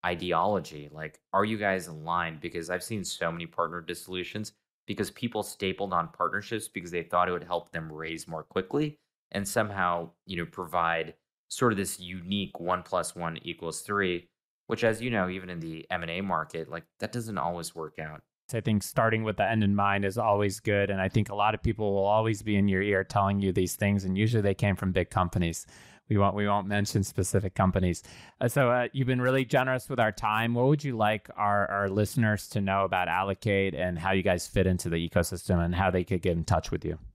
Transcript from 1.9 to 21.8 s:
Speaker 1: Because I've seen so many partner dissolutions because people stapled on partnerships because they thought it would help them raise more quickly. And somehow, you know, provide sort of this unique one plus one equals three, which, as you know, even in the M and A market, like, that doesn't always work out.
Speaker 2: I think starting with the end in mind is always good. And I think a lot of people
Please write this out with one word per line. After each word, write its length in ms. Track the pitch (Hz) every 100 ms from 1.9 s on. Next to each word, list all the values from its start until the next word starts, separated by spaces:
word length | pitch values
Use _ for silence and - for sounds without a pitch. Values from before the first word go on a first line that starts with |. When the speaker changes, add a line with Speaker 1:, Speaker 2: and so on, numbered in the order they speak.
| 78 78 87 85 80
Speaker 1:
Because 300 | 82 85 80
I've 120 | 90
seen 220 | - 110
so 260 | 90 - 85
many 140 | 85
partner 380 | 82 - 85 87
dissolutions 720 | 82 87 - 92 87 107 101 _ _ _ -
because 240 | 107 98
people 320 | - 120 107
stapled 500 | 101 - 98 92 98
on 160 | 90 85
partnerships 600 | - 87 90 107 110 107
because 220 | - 87
they 120 | 87
thought 260 | 82 87 90
it 40 |
would 120 | 90
help 260 | 87 87 85
them 220 | 85 80
raise 340 | 78 80 80 -
more 180 | 80
quickly. 540 | 76 - - 143 151 147 _ _ _
And 140 | - 98
somehow, 640 | - 107 98 90 87 85 _ -
you 100 | 90
know, 80 |
provide 680 | 82 - 87 87 82 82 78 - _ _ _
sort 240 | - 127
of 60 | 98
this 200 | 92 -
unique 640 | 90 92 87 101 92 -
one 220 | 85 90
plus 340 | 85 92 85 -
one 220 | 85 80
equals 380 | - 82 82 80
three, 480 | - 101 95 87 - _ _ _ _
which, 180 | 113
as 160 | 117 110
you 100 | 123
know, 200 | 113 90
even 180 | 92 92
in 100 | 87
the 280 | 82 80 -
M 120 | 90
and 80 | 82
A 100 | 85
market, 480 | 98 85 78 82 78
like, 160 | 82 - _
that 140 | 107
doesn't 260 | 123 113 98
always 360 | 76 87 82
work 240 | - 78 -
out. 220 | 78 78 _ _ _
Speaker 2:
I 80 | 117
think 220 | 110 107
starting 400 | - - 113 113
with 140 | 110 101
the 100 | 98
end 140 | 113
in 100 | 101
mind 300 | 101 101 101
is 140 | 98 101
always 420 | 110 101 104 98
good. 300 | - 101 101
And 100 | 98
I 80 | 95
think 220 | 117 104
a 40 |
lot 200 | 101 104
of 80 | 110
people 320 | - 104